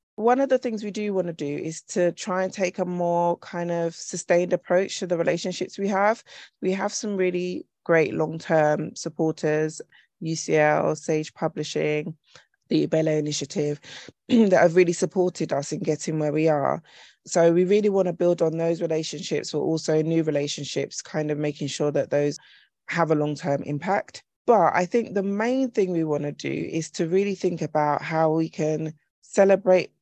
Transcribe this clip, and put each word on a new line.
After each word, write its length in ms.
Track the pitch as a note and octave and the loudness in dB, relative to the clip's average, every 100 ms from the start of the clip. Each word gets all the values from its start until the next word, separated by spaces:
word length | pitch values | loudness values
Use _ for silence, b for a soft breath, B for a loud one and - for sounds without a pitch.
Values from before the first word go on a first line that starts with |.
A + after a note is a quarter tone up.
| _ - | _ -2
one 240 | A3+ B3+ | 2 2
of 80 | C#4 | 2
the 100 | B3+ | 0
things 260 | B3 G#3+ | 0 -6
we 80 | G#3 | -6
do 220 | G#3 G#3 | -6 -2
wanna 200 | F#3+ F3 | -2 -4
do 120 | E3+ C#3+ | -4 -6
is 360 | D3 D#3+ E3 | -6 -8 -10
to 320 | _ - F3 | _ 0 0
try 300 | E3 - F#3 | 0 -4 -2
and 100 | F#3+ | -2
take 260 | - F3+ - | -2 -4 -2
a 60 | F3+ | -4
more 520 | F3 F3 E3+ F3 E3+ | -2 0 0 0 -2
kind 300 | - F3 F3 | -6 -8 -4
of 240 | E3+ E3+ | -2 -4
sustained 600 | - - F3+ - F3 F3 | -6 -12 -12 2 2 2
approach 460 | F3 - F3+ G3 - | -2 0 0 0 -6
to 80 | F3 | -4
the 100 | E3+ | 0
relationships 600 | E3 E3+ F#3 F3 - - | 0 0 -4 -6 -8 -4
we 120 | G3 | -2
have. 340 | G3 G#3 A#3 - B B _ | 2 2 0 -6 B B _
We 100 | F#3 | -2
have 220 | F#3+ G3 | -2 -4
some 240 | - G#3+ G3 | -4 -6 -2
really 500 | F#3 F3+ F3+ F#3 - _ | -2 -2 -4 -8 -12 _
great 300 | - E3 D#3 | 2 4 4
long-term 840 | D#3+ D#3 E3 - D#3+ D3+ D3+ D#3 - | 0 -2 -4 0 2 4 0 -4 -8
supporters, 840 | E3 - D#3+ D#3 D3+ D3+ D#3 - - b b _ | -12 -2 -2 0 -2 0 -2 -6 -18 b b _
U 140 | D#3+ D#3+ | -8 -6
C 200 | - D#3 | 0 4
L, 400 | D3+ D3+ D#3 D#3 | 4 4 0 -2
Sage 380 | - D#3 D#3 | -2 -2 -4
Publishing, 840 | - D#3+ D3+ D3+ D3+ D3+ D3+ D#3+ D#3+ b b b _ _ | -6 -6 -4 -6 -4 -2 -2 -6 -12 b b b _ _
the 180 | D3+ D3+ | 0 2
Ubele 320 | D#3+ D#3+ D#3 | 0 2 0
Initiative, 600 | D3 D3+ C#3 - D3 D3 B B B | -2 -6 -6 -4 -4 -6 B B B
<clears throat> 240 | _ - | _ 2
that 240 | A#3 G3+ | 4 6
have 220 | F3 E3+ F3 | 6 6 6
really 180 | E3+ | 4
supported 600 | E3 F3+ F#3+ F3+ - D#3 | 2 -2 0 0 -2 -4
us 180 | C#3 C#3+ | -4 -4
in 80 | D#3 | -6
getting 360 | - D3+ - D#3 | -2 -4 -2 -2
where 160 | D3+ | -2
we 140 | D#3 D#3+ | 2 2
are. 340 | D3 C3+ D#3+ B B B B - | 2 0 -2 B B B B -4
So 240 | E3+ E3+ | 4 6
we 120 | E3+ | 6
really 260 | F3+ G#3 G3+ | 4 4 4
wanna 240 | G3 F3+ | 2 0
build 280 | E3+ F3 F3 | 2 0 2
on 160 | D#3+ E3 | 0 0
those 240 | E3 E3+ | -2 -2
relationships, 720 | E3+ D#3+ D#3+ D3 - D3 - | -2 -4 -4 -8 -4 -4 -4
but 80 | D3+ | -4
also 420 | C#3 D#3+ - D#3 | -2 -2 2 2
new 220 | D#3 E3 | 2 0
relationships, 800 | D#3 C#3+ C#3+ - C#3 C#3+ C#3 - | 0 -2 -2 -6 -6 -6 -6 -8
kind 280 | - D#3 D3+ | -8 -4 -4
of 80 | D3 | -2
making 300 | D3+ D3 C#3+ | -4 -4 -8
sure 240 | - D3 | -2 0
that 180 | D3 A2+ | 0 0
those 280 | C#3+ D3 - b b b _ - | 0 0 -4 b b b _ -8
have 240 | E3 D#3+ | -2 2
a 40 | D3+ | 2
long-term 480 | D3 C#3+ C#3 C#3+ | 0 -4 -2 -4
impact. 600 | - D3 F3 G3+ - - _ _ - | -2 -6 -2 -2 -4 -18 _ _ 2
But 240 | G#3+ E3 | 4 4
I 120 | - F3+ | 2 0
think 280 | A#3+ - | 0 0
the 100 | G3 | -4
main 480 | G3 G3+ A#3 C4 B3+ | -2 -2 0 0 0
thing 200 | A3 F#3 | 0 0
we 140 | E3+ D#3 | 0 0
wanna 260 | D3 D3 | -2 -4
do 180 | C#3+ C3+ | -6 -6
is 400 | D3+ - E3 D#3 | -6 -4 -6 -6
to 160 | - E3 | -4 0
really 280 | F#3+ G3+ F#3 | 2 0 0
think 260 | F#3 E3+ | -2 -2
about 400 | D3+ D3+ D3 C#3+ | -2 0 2 0
how 300 | D3+ D#3+ D#3+ | 0 2 2
we 160 | D#3+ E3 | 2 -2
can 460 | - D3+ D#3 D#3 - _ _ | -2 -2 -2 -6 -10 _ _
celebrate 720 | _ - G3 F#3+ F#3+ F#3 - _ | _ 4 6 6 4 4 2 _